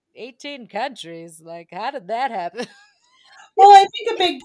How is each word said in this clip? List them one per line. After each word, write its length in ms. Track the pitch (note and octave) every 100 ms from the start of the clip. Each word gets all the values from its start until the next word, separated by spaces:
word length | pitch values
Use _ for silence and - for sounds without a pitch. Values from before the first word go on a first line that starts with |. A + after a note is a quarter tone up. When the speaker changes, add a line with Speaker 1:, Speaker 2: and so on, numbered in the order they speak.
| _ -
Speaker 1:
eighteen 500 | B3 A#3 C#4+ C#4 G#3
countries. 760 | G3+ C#4 A#3 E3 E3 E3+ D#3+
Like, 280 | E3 E3+ E3+
how 200 | F3+ A#3+
did 160 | C#4 F3+
that 220 | A#3 C4
happen?" 340 | G#3 F3 G#3+ -
<laughs> 40 | - _ _ _ _ _ - - -
Speaker 2:
Well, 140 | G4+
I 120 | G4 G4
think 200 | G4 A4
a 40 | A4+
big 220 | F4 C4+